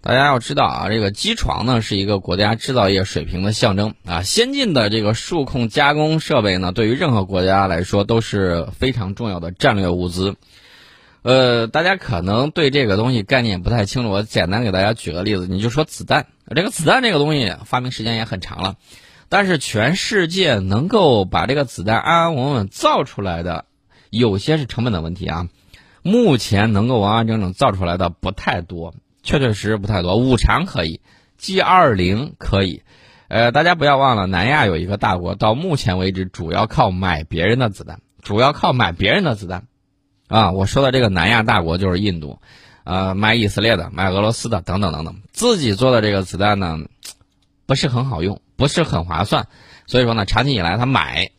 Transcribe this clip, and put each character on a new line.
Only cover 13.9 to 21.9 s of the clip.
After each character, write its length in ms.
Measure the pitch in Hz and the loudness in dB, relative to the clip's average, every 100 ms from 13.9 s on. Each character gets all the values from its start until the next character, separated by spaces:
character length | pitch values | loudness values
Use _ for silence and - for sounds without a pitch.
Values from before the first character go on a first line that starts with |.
| 131 | -2
楚， 60 | 117 | -2
我 120 | 98 | -2
简 260 | 107 113 85 | -2 -2 0
单 140 | 104 | 0
给 80 | 120 | 0
大 100 | 92 | 0
家 120 | 101 | 0
举 180 | 113 - | -2 -6
个 140 | 82 | -4
例 100 | 101 | -2
子， 140 | 101 90 | -2 -2
你 120 | 92 | -2
就 100 | 113 | -2
说 120 | 123 | -2
子 220 | 156 - | -2 -6
弹。 220 | 92 139 - _ - | -2 -2 -2 _ -6
这 80 | 151 | -4
个 80 | 202 | -4
子 140 | - | 0
弹 180 | 156 240 | 2 4
这 80 | 240 | 4
个 80 | 160 | 2
东 160 | 147 | 2
西 180 | 151 107 85 | 0 -2 -4
发 160 | 104 127 | -4 -4
明 100 | 127 | -4
时 140 | 127 | -6
间 100 | 113 | -4
也 100 | 113 | -4
很 160 | 113 92 | -4 -8
长 220 | - 82 | -8 -6
了， 140 | 92 - _ - - - _ | -8 -8 _ -20 -20 -20 _
但 160 | 190 | 0
是 140 | 196 160 | 2 0
全 380 | - 107 117 185 | -2 0 0 0
世 320 | - 208 165 | -2 0 0
界 320 | 180 170 110 | 0 2 2
能 260 | 95 104 170 | 0 0 2
够 380 | 226 165 113 | 4 4 4
把 220 | 92 85 98 | 2 -2 0
这 100 | 139 | -2
个 80 | |
子 180 | 127 - | -2 -4
弹 160 | 92 | -2